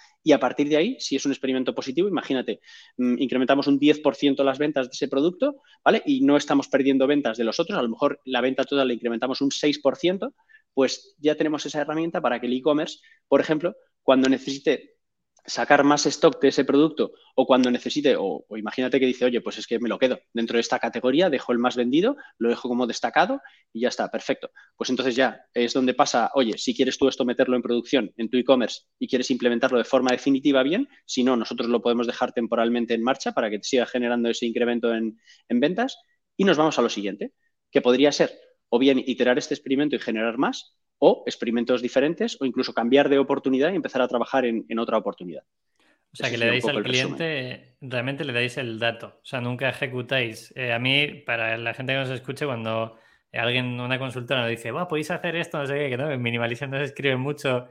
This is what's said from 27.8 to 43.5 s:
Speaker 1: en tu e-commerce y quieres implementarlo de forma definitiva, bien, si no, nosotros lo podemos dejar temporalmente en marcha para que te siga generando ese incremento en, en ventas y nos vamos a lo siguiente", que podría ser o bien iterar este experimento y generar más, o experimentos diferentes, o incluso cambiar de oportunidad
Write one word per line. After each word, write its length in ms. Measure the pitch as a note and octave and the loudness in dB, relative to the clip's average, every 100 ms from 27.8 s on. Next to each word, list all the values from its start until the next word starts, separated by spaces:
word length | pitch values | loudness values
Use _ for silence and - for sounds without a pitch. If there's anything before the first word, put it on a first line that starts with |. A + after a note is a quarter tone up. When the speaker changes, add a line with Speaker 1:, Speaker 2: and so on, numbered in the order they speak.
| A#2 C#3 G#2 - | 0 0 0 -6
Speaker 1:
en 120 | A2 | -2
tu 80 | B2+ | 0
e-commerce 440 | B2 C3 A2 - _ _ | 4 2 2 -4 _ _
y 80 | B2 | -4
quieres 240 | B2+ - | -2 -2
implementarlo 480 | B2 A#2+ A#2 C3 B2 | 0 0 2 2 2
de 60 | A2 | 2
forma 260 | C3 B2+ | 2 2
definitiva, 500 | B2 C#3+ C3+ C#3+ C3+ | 0 2 2 4 2
bien, 260 | C3 G3 C#4+ _ - | 2 0 -4 _ -6
si 180 | - | 0
no, 120 | B2 A#2+ | 2 2
nosotros 320 | G#2+ B2 A#2 | -2 -4 0
lo 120 | A#2 | 0
podemos 240 | A#2 A#2+ A#2 | 2 0 -2
dejar 260 | - B2 | -2 -4
temporalmente 640 | - A2+ A#2 A#2 A#2+ A#2 | -2 -2 0 0 0 0
en 80 | A#2 | 0
marcha 300 | A#2+ C3+ - | 0 -2 -2
para 180 | F3 A2+ | -2 -2
que 80 | G#2 | -4
te 60 | |
siga 240 | - B2+ A2+ | 0 0 0
generando 420 | B2 A#2+ A#2+ A#2 | -2 0 0 0
ese 160 | A2+ A#2 | -2 -4
incremento 480 | A#2 A#2+ A#2+ A#2 | 0 0 0 0
en, 260 | A2+ A2+ A2 _ - _ | -2 -4 -8 _ -20 _
en 120 | A#2+ | 0
ventas 380 | D3 F#3 B3+ - _ _ _ - | 2 0 -4 -6 _ _ _ 0
y 60 | |
nos 140 | F#3+ D3 | 0 2
vamos 200 | D#3 C3+ | 0 2
a 60 | |
lo 60 | A#2 | 0
siguiente", 420 | G#2+ G2+ - B3 - _ _ _ | -2 -8 -8 -12 -12 _ _ _
que 100 | C#3 | 0
podría 300 | B2+ B2+ C#3+ | 2 4 4
ser 180 | C#3 D3+ - - _ _ | 4 -2 -2 -20 _ _
o 100 | A#2+ | 2
bien 220 | C3+ C3 | 4 4
iterar 400 | B2 A#2+ B2+ B2+ | 0 0 2 2
este 160 | - C#3 | 0 -8
experimento 400 | - C3+ D3 B2 | -2 0 0 -2
y 40 | |
generar 380 | - A2 A2+ A#2 | -4 -2 -2 -2
más, 380 | F#3 C4+ - _ _ _ | -4 -4 -14 _ _ _
o 220 | D#3 B3+ B2 | 2 2 -4
experimentos 560 | - B2 A#2 A#2 B2 | -6 -2 -2 0 0
diferentes, 540 | B2 C3 D3 E3+ A3+ - | 0 0 0 0 -6 -2
o 40 | C3+ | -4
incluso 280 | B2+ B2+ | -2 -2
cambiar 340 | A#2 A#2 C3+ C#3 | -2 4 4 6
de 120 | C#3 | 4
oportunidad 520 | C3+ C#3 C3+ | 2 0 0